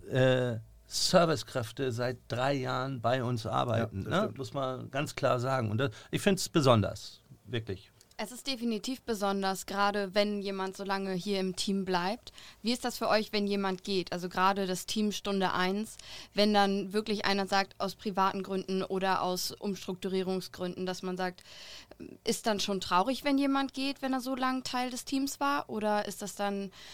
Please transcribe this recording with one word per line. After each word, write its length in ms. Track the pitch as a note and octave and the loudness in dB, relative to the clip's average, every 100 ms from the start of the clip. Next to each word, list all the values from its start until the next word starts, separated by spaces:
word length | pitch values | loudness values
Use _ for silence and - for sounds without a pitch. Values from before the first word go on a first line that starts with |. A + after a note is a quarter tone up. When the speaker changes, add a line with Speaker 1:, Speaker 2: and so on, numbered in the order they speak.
| - | -2
Speaker 1:
äh, 480 | C3+ C3 B2+ B2 A2+ A2 - - | 4 4 4 2 -2 -8 -20 -8
Servicekräfte 1080 | - - F#3 E3+ D#3 - C3 A2+ - C3+ | -2 4 6 6 2 -2 -6 -6 -4 -2
seit 240 | A#2 B2 B2 - | -2 -4 -4 -6
drei 260 | A#2+ C3+ | -2 0
Jahren 460 | C#3+ B2+ B2+ C3+ B2+ | 0 -2 -2 -4 -2
bei 220 | A#2 C3 | 2 2
uns 220 | A#2+ A#2+ A2 | 2 0 0
arbeiten. 560 | C3 B2 A2+ A2 G2 | 0 2 2 0 -2
Speaker 2:
Ja, 0 | |
das 80 | - | 0
Speaker 1:
Ne? 60 | F3 | 0
Speaker 2:
stimmt. 140 | G#3+ - | 0 -4
Speaker 1:
Muss 160 | A#2+ | -6
man 380 | C#3+ C3 B2+ A2+ | -4 -4 -4 -6
ganz 240 | C3+ D#3 - | -4 -4 0
klar 240 | C3 B2+ | 2 2
sagen. 320 | B2+ C3 G#2+ | 2 0 0
Und 60 | A2 | 2
das, 140 | C#3 - - | 0 -2 -4
ich 100 | - | 0
find's 280 | G3+ F#3+ - | 2 2 2
besonders, 720 | E3+ C3+ A2+ G2 - - - - - - | 6 8 8 6 0 -12 -18 -20 -20 -6
wirklich. 460 | A#2 A2+ F#2 - _ - - | -6 -4 -8 -10 _ -18 -10
Speaker 3:
Es 140 | G#3+ | -10
ist 140 | B3 - | -8 -6
definitiv 560 | B3+ A#3 G#3+ A#3+ C4 | -2 -2 -2 -4 -6
besonders, 640 | - G#3+ G3+ G3 G3 F#3 - | -4 -2 0 0 0 -2 -4
gerade 480 | G3+ G3+ G3+ G3 | 0 2 2 0
wenn 280 | G#3 G#3 G#3 | 2 2 0
jemand 340 | G3 G3 F#3+ F#3+ | -4 -4 -4 -4
so 60 | |
lange 300 | G3 G3 G3 | -4 -2 -2
hier 260 | F#3 G3+ G3 | -2 0 0
im 160 | F#3+ F3+ | 0 -2
Team 300 | - G3 F#3 | 0 0 2
bleibt. 460 | F3+ F3+ A#3+ - - - - | 0 0 -4 -8 -20 -20 -6
Wie 100 | G#3+ | -2
ist 140 | B3 A#3+ | -2 -2
das 140 | - | -2
für 80 | - | 2
euch, 240 | G#3+ G#3+ | 2 2
wenn 140 | G#3+ G3+ | -2 0
jemand 360 | G3+ G3 F#3 | 0 0 -2
geht? 280 | - F#3+ E3+ | -2 -2 -2
Also 160 | F3 F3+ | -4 -4
gerade 380 | F3+ F#3 G3 F#3 | 2 2 2 0
das 180 | F#3 - | -4 -4
Team 260 | A3 G#3+ | 0 0
Stunde 420 | G3 G3+ G3 F#3 | -2 -2 0 2
eins, 440 | - F#3 G3+ A3 - - - - G3 | 2 0 0 -4 -10 -16 -16 -6 2
wenn 180 | G#3 | 4
dann 400 | G#3 G3 G3 G3 | 6 4 2 0
wirklich 320 | G#3 A3 G#3 - | -2 -2 0 2
einer 220 | G3 G3 | 2 2
sagt, 260 | G3 G3 - | 2 0 -2
aus 160 | F#3+ - | -6 -4
privaten 480 | A3 F#3+ F#3+ G3+ | -4 2 2 0
Gründen 400 | F#3+ F#3+ - F#3+ | -4 -4 -2 -2
oder 400 | - F#3+ F#3+ F#3 | 0 0 0 2
aus 300 | F3+ F3+ - | 0 -2 -4
Umstrukturierungsgründen, 1300 | - G#3 F#3 - F3+ F#3+ F#3+ F#3 F#3 F3+ - F3+ F3+ F#3 | -4 -6 -6 -6 -6 -2 -2 0 -2 -4 -6 -6 -4 -6
dass 160 | F3+ | -4
man 160 | F#3 F#3 | -6 -4
sagt, 240 | F#3 F3+ - - - - - - - - | -4 -6 -16 -20 -18 -18 -20 -18 -16 -8
ist 220 | - - A#3 | -2 -2 0
dann 140 | G3+ | 0
schon 200 | - G3 | 0 -2
traurig, 440 | - F3+ G#3+ B3 | 2 2 4 0
wenn 160 | C#4+ C#4 | 2 2
jemand 340 | C#4 C#4 C4+ | 4 2 0
geht, 300 | - C4+ C#4 | -2 -4 -2
wenn 100 | C4+ | -2
er 80 | C4 | -2
so 140 | B3 B3+ | -2 0
lange 260 | B3+ C4 | 0 -2
Teil 300 | - B3 B3+ | -2 -2 -2
des 120 | B3 - | -4 -2
Teams 340 | C4+ C4+ - | -2 -2 0
war? 280 | C#4+ C#4+ - | 0 0 -2
Oder 380 | G#3+ G#3 G#3 G#3 | -2 0 2 0
ist 140 | - | -6
das 140 | G3+ - | -8 -4
dann 340 | G3+ G3+ G3 - - | -2 -2 -6 -10 -18